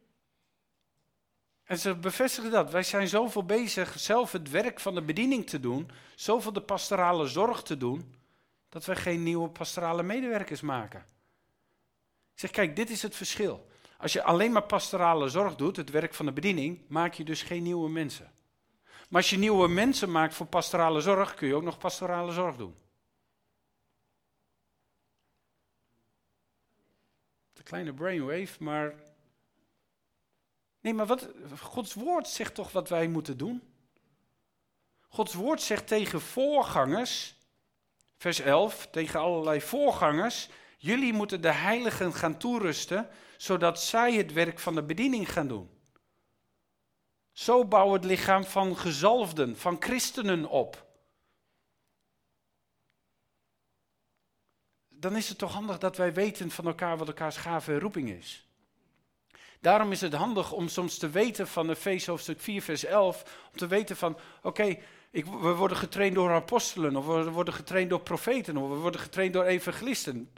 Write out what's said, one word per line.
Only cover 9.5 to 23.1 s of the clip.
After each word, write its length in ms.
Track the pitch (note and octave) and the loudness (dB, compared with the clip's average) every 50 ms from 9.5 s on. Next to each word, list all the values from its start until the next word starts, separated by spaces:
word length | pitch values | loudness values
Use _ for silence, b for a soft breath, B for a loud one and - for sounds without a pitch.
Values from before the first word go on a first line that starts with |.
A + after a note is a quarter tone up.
| E3 - E3 - - F3+ F3 E3 E3 E3+ E3+ | -6 -8 -10 -8 -6 -4 -2 -2 0 0 -2
medewerkers 580 | F3+ G#3+ C4 C4 B3 A3+ G#3 F#3 - D#3 C3+ | -2 -2 -4 -4 -2 -4 -4 -4 -6 -8 -6
maken. 380 | - D3 C3+ B2 A2 G2+ - G2 - _ _ _ _ _ _ _ _ _ _ _ _ _ _ _ _ _ _ _ _ _ _ _ _ _ _ | -4 -4 -4 -4 -6 -8 -12 -16 -18 _ _ _ _ _ _ _ _ _ _ _ _ _ _ _ _ _ _ _ _ _ _ _ _ _ _
Ik 60 | - | -10
zeg, 100 | - F#3 | -10 -6
"Kijk, 260 | - - G3+ D#3+ D3 | 0 2 2 2 2
dit 140 | F3 A#3 A3+ | -2 -4 -4
is 120 | A3+ G3 | -4 -6
het 140 | - G#3 - | -8 -8 -8
verschil. 540 | - G3 - - - G#3+ F3+ A#2+ G2 - b b b b b b b | -8 -8 -8 -4 -2 -2 -2 -2 -6 -12 b b b b b b b
Als 160 | - E3 - | -4 -2 -2
je 100 | F3+ - | 0 4
alleen 280 | - E3+ F3 G#3 A#3 | 4 4 6 4 4
maar 120 | A#3+ G#3+ G#3 | 4 2 2
pastorale 680 | G#3 G#3+ G3 - - - F3+ F3+ E3+ E3 D#3 C#3+ C3+ | 4 0 0 0 0 0 4 4 6 6 6 2 2
zorg 260 | C3 F3+ G3+ G3 D#3 | 2 0 0 0 0
doet, 200 | - C#3 E3+ F#3+ | 0 -2 -2 0
het 140 | - D3+ C3 | -2 -8 -2
werk 240 | C#3 D3+ E3 D#3+ - | 0 0 0 0 -4
van 120 | - D3+ | -4 -4
de 80 | D3 C3 | -4 -2
bediening, 460 | C#3+ D3+ G3+ F#3+ D#3+ C3+ D#3 F3 E3+ - _ | 0 0 0 0 2 0 -2 -4 -6 -10 _
maak 260 | C#3+ D#3+ E3+ F3 E3+ | -2 0 0 0 -2
je 100 | - D#3 | -6 -6
dus 180 | D#3 D#3+ D3+ | -6 -6 -6
geen 220 | - - F3 F3 F3 | -6 -6 -6 -4 -2
nieuwe 260 | F3 F3 E3+ D#3+ D#3 | -2 0 0 -2 -2
mensen. 420 | D#3+ E3 D#3+ C#3 - - - - _ _ _ _ _ _ _ _ _ _ B B B B B B | -2 -2 -4 -4 -6 -10 -16 -20 _ _ _ _ _ _ _ _ _ _ B B B B B B
Maar 100 | F3 F3 | 4 4
als 80 | E3+ - | 6 6
je 80 | G3 F#3+ | 4 4
nieuwe 300 | G3+ G#3+ G#3+ F#3+ F3+ E3+ | 4 6 6 8 6 6
mensen 440 | F3 F#3 A3 C4 C4 - G#3 F#3 | 6 4 4 4 4 2 0 2
maakt 220 | E3+ D#3+ D#3+ D#3 - | 2 2 2 2 0
voor 120 | - F3 | -4 -8
pastorale 560 | - - F3 D3+ - - F3 E3 E3 D#3+ D3+ | 0 0 0 0 2 2 2 4 4 4 2
zorg, 320 | D3 F#3+ G3+ F#3 G3 - - | 4 4 4 4 2 0 -2
kun 140 | - D#3 C3+ | -4 -2 0
je 80 | C#3 | 0
ook 80 | D3+ E3+ | 0 -2
nog 140 | E3+ - - | -4 -6 -4
pastorale 540 | - F#3 - - F#3+ F3+ F3 F3 F3 F3 | -6 -6 -4 -4 -4 -4 -4 -4 -4 -4
zorg 240 | E3+ F3 F#3 F3 C#3 | -2 -2 -2 -2 -4
doen." 200 | A#2+ A2 F2+ D#2+ - | -6 -10 -12 -12 -18
Het 4000 | _ _ _ _ _ _ | _ _ _ _ _ _